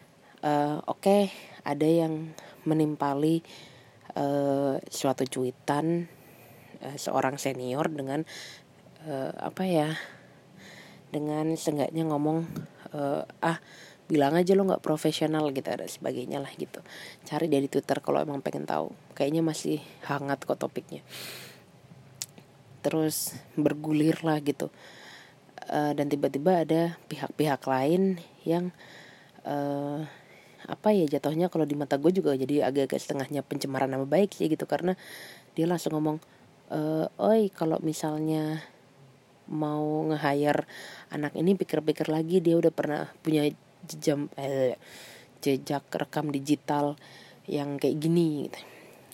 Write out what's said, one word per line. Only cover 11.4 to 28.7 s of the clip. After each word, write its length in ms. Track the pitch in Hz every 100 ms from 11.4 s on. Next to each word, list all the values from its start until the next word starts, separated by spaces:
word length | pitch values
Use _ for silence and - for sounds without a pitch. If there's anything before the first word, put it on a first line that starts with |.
| 156 160
seenggaknya 480 | 160 147 127 160 160
ngomong, 400 | 143 151 165 165 - - - -
eh, 280 | 151 139 151 - -
"Ah, 160 | 165 160 - - - - -
bilang 320 | 151 139 170
aja 160 | 185
lo 80 | 196
nggak 200 | 190 -
profesional," 680 | - 156 156 - 156 156 151
gitu, 160 | 135 -
ada 160 | - -
sebagainya 520 | - 135 127 127 139
lah 120 | 139
gitu. 240 | - - - - - - - -
Cari 240 | 151 160
dari 160 | 139 139
Twitter 320 | 143 - 139
kalau 240 | 147 143
emang 160 | 147 139
pengen 200 | - 147
tahu. 320 | 147 78 - - - -
Kayaknya 240 | 143 160
masih 360 | 160 156 151 151 - - -
hangat 400 | 143 139 139 -
kok 160 | -
topiknya. 400 | 135 127 - 147 - - - - - - - - - - - - - - - - - -
Terus 520 | 143 160 156 - - - - -
bergulir 640 | 147 147 151 151 156 156
lah 160 | 165 151
gitu. 320 | 143 - - - - - - - - - - - -
Eh, 260 | 151 147 147
dan 80 | 143
tiba-tiba 560 | 143 143 139 170 180
ada 320 | 151 160 170 165 -
pihak-pihak 520 | 143 - - 151 135 139
lain 560 | 131 139 180 190 175 - - 160
yang, 240 | 170 180